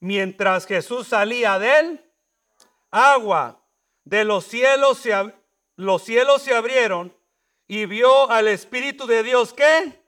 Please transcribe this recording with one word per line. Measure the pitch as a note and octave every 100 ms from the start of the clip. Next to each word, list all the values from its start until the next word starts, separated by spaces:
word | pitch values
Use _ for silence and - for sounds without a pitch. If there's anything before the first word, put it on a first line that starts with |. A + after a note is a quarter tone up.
mientras | F3+ G3+ F#3+ F#3+ G3 F#3 F3+
Jesús | F#3 - A#3+ A3
salía | A3 G#3 B3 G#3+ F#3+
del | A3 D4+ E4 D#4 _ _ _ _ _ _ _ _ _
agua, | G#3 C4+ C4+ G#3+ E3 A#2+ - _ _ _ _
de | - G#3
los | G#3+ G3 -
cielos | A#3 C4 C4+ C#4 C4
se | A#3+
ab-, | G3+ G#3 - _ _ _ -
los | F#3+ F3+
cielos | G#3 A#3 C4+ C#4
se | C4+
abrieron | A#3 A#3 C4 A3 F3 F3+ _ _ _ _ _ -
y | G#3 G3+
vio | G#3+ B3 C4+ C4
al | A3+ G#3+
Espíritu | G3+ - B3 C#4 C#4 A#3+
de | A3+
Dios, | A3+ B3 A3+
¿qué? | - D4 D#4+ E4 -